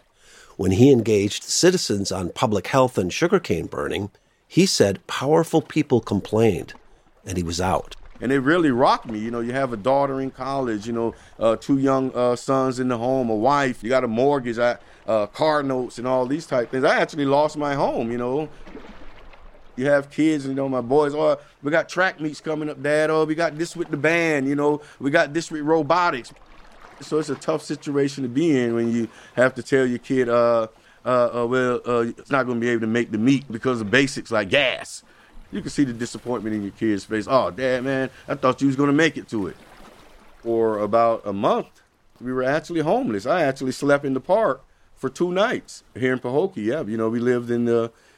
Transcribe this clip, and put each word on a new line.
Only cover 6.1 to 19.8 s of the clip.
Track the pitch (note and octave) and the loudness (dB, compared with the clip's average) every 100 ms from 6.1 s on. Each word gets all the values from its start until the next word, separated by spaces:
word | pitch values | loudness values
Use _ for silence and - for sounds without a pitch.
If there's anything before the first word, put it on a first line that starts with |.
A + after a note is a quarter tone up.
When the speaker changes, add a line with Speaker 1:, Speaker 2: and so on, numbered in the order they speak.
| G2+ - A2 A2+ F2+ - - _ _ _ _ - | -2 0 2 4 2 -6 -16 _ _ _ _ -8
Speaker 1:
and | F#2 | -6
he | |
was | E2+ E2+ | -4 -2
out. | F2+ D#2 - - - - | 0 0 -4 -16 -20 -10
Speaker 2:
And | A#2 | -2
it | C#3 | 0
really | C3 F3 D#3 | 2 2 2
rocked | A#2+ D3+ A#3 - | 4 2 2 -4
me. | G#2+ | -8
You | A2+ | -6
know, | A#2 | -6
you | A#2 | -4
have | C3 C3+ | -4 -4
a | A#2 | -2
daughter | A2 C#3 C#3 C3+ | 0 0 0 -4
in | C3+ | -6
college, | B2+ C3 C#3 B2+ G#2+ A2 | -8 -6 -4 -4 -4 -4
you | |
know, | A2+ A#2 G#2+ - - | -4 -4 -6 -18 -2
uh, | A2+ A2 | 0 0
two | - C#3 | 0 2
young, | C3+ C3+ C3 A#2+ | 2 2 0 0
uh, | B2 A#2+ | 0 0
sons | - C3+ C3 B2 | 0 0 0 -2
in | B2+ | -2
the | A#2+ | -2
home, | A#2+ C3+ A#2+ | 0 0 0
a | A2 | 0
wife, | A#2+ C#3+ C#3 A#2 | 2 2 0 -2
you | A2 | 0
got | C3 B2 | 0 0
a | |
mortgage, | A2+ C3+ C#3+ B2 A2+ | 2 2 2 -2 0
I, | A#2+ A#2 - - - | 0 0 -8 -16 -2
uh, | A2 G#2 | 0 0
car | - D#3 D3+ | 0 2 2
notes | C#3 C3 A#2+ - | 0 -2 -4 -6
and | B2 | -2
all | C3 B2+ | 0 0
these | D3+ D#3+ | -4 -2
type | C3 A#2 | -2 -2
things. | C3 D3 | 0 2
I | A#3 | 2
actually | F3 E3 C#3 | 0 0 2
lost | C#3 D3+ D3+ | 4 2 0
my | D3 C#3 | -2 0
home, | G#3 C#4+ A#2 | 0 -2 -4
you | A#2+ | -4
know. | B2 C#3 D3+ - - - - - - - - - - - - | -4 -4 -6 -12 -18 -16 -18 -16 -16 -16 -20 -20 -20 -20 -16
You | - | -4